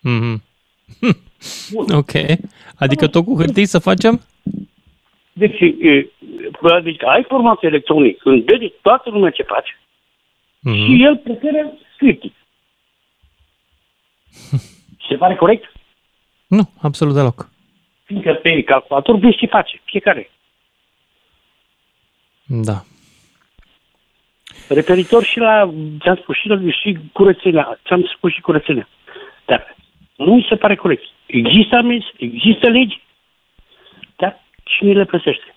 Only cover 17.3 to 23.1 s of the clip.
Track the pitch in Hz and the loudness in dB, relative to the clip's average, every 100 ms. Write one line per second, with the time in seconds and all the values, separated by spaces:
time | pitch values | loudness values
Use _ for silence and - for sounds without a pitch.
17.3 | - - _ _ _ _ _ _ 202 165 | -2 -16 _ _ _ _ _ _ -6 -2
18.3 | - 170 160 - 135 - 139 139 214 240 | 0 0 -2 0 -2 0 -4 0 4 4
19.3 | - 240 220 - - - 202 202 156 98 | 2 0 -2 -2 -12 -10 -4 -2 -4 -6
20.3 | _ _ _ _ _ _ _ _ _ _ | _ _ _ _ _ _ _ _ _ _
21.3 | _ _ _ _ _ _ _ _ _ _ | _ _ _ _ _ _ _ _ _ _
22.3 | _ _ 120 110 98 - _ _ | _ _ -6 -4 -6 -10 _ _